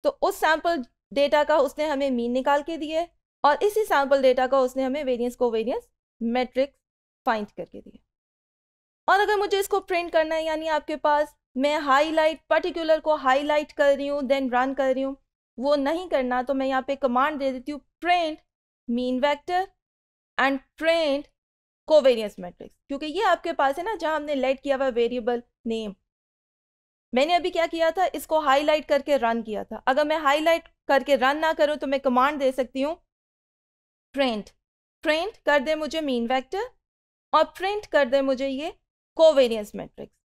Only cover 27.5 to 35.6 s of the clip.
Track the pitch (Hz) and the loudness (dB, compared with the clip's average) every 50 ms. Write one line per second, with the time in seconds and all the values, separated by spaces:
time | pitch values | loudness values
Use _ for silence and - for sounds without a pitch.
27.5 | - 330 330 330 339 330 330 330 320 392 359 320 - 311 - - 320 311 302 277 | -2 -2 -2 -2 -2 0 0 0 2 0 -2 -2 -2 -8 -6 -2 -2 0 2 2
28.5 | 262 277 302 302 302 311 - - 294 277 269 302 285 262 233 226 226 233 220 220 | 2 4 4 2 0 0 0 0 0 0 2 0 0 2 2 0 -2 -2 -4 -6
29.5 | 208 196 196 _ 226 - _ - 269 294 302 294 311 330 302 269 285 311 311 330 | -8 -8 -8 _ -14 -4 _ 0 2 2 2 0 0 0 2 2 2 4 4 2
30.5 | 330 330 - - _ _ _ - 277 277 262 285 277 226 247 269 285 311 320 320 | 0 0 -2 -12 _ _ _ 2 2 2 4 4 2 4 4 2 2 2 0 0
31.5 | 320 330 302 285 302 294 311 269 277 269 - 269 247 247 254 285 302 277 277 262 | 2 2 2 0 0 -4 -4 -4 -4 0 0 2 2 4 2 2 0 0 0 0
32.5 | 262 - 254 233 _ 269 269 302 339 _ _ _ _ _ _ _ _ _ _ _ | 0 0 -4 -4 _ -4 -4 -4 -6 _ _ _ _ _ _ _ _ _ _ _
33.5 | _ _ _ _ _ _ _ _ _ _ _ _ - 269 277 247 226 208 190 - | _ _ _ _ _ _ _ _ _ _ _ _ -2 0 0 0 0 -6 -10 -14
34.5 | _ _ _ _ _ _ _ _ _ _ - 311 302 320 349 427 - _ _ 302 | _ _ _ _ _ _ _ _ _ _ -2 -2 -2 0 -2 -6 -10 _ _ 2
35.5 | 294 294 | 2 2